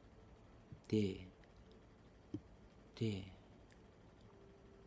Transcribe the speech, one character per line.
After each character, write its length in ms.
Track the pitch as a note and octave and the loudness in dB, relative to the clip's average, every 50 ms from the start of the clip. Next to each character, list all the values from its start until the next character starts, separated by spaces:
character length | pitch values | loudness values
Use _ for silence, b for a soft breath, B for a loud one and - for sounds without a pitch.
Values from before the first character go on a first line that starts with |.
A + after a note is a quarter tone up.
| - - - - - - - - - - - - - - - - - - | -14 -14 -14 -14 -14 -14 -14 -14 -14 -14 -14 -14 -12 -12 -12 -10 4 8
で、 400 | A2 G#2+ G#2 F#2+ F#2+ F#2 F#2 F#2 - - - - - - - - - - - - - - - - - - - - - - - - - - - - - - - - - - | 10 10 10 10 6 2 -2 -8 -10 -12 -16 -16 -16 -14 -14 -14 -14 -14 -14 -16 -16 -16 -16 -16 -16 -16 -6 -4 -4 -4 -4 -8 -14 -14 -14 -14 -14 -16 -16 -10 4 6
で、 260 | A#2 A2 G2+ F#2+ F#2+ F#2+ F#2 - - - - - - - - - - - - - - - - - - - - - - - - - - - - - - | 8 8 8 6 4 -2 -6 -10 -12 -14 -14 -14 -14 -14 -14 -14 -14 -14 -14 -14 -16 -16 -14 -14 -14 -14 -14 -14 -14 -14 -14 -14 -14 -14 -14 -14 -14